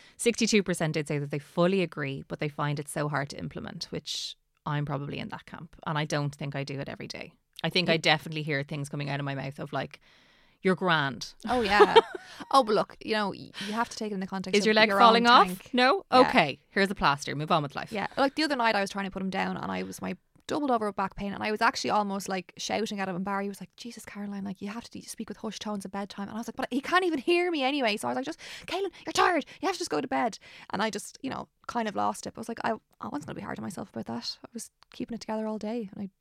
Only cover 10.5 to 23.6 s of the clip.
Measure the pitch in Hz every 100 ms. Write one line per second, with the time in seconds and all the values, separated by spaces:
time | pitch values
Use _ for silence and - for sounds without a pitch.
10.5 | _ 190 180 185 160 139 120 - - 220
11.5 | 247 233 208 427 440 - - - - -
12.5 | 269 220 196 - - - 214 202 69 -
13.5 | - 202 214 233 - 214 196 190 190 185
14.5 | 202 214 214 214 196 233 233 240 254 185
15.5 | 185 - 247 254 381 - 254 262 233 151
16.5 | 127 _ 208 196 208 165 143 - 139 160
17.5 | 170 143 - - 208 - - 269 294 320
18.5 | 269 226 214 196 202 196 190 190 190 185
19.5 | 185 185 185 190 185 185 185 _ _ -
20.5 | 311 285 233 208 202 190 - 202 196 214
21.5 | 214 226 - 247 208 202 196 190 190 -
22.5 | - - 202 214 202 190 180 196 196 202
23.5 | 196